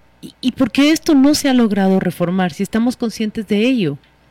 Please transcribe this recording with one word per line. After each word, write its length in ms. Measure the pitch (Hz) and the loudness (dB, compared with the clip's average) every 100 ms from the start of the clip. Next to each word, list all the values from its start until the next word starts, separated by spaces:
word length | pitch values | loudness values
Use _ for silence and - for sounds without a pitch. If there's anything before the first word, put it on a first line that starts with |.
| _ _ | _ _
y, 120 | - - | -20 -8
y 100 | 254 | -6
por 180 | - 269 | -2 -2
qué 200 | - 285 | 2 2
esto 220 | 320 - 285 | 2 2 4
no 200 | 269 302 | 4 2
se 140 | 277 | 0
ha 40 | |
logrado 460 | 254 226 202 190 190 | 2 2 2 2 2
reformar 520 | 180 - 175 185 180 | 0 -2 -4 -2 -2
si 120 | 147 | -4
estamos 340 | 196 220 233 233 | -6 -2 -2 -4
conscientes 500 | 233 - 220 220 202 | -6 -6 -8 -6 -4
de 100 | 202 | -2
ello? 400 | 233 262 165 143 _ _ _ | 0 0 -2 -6 _ _ _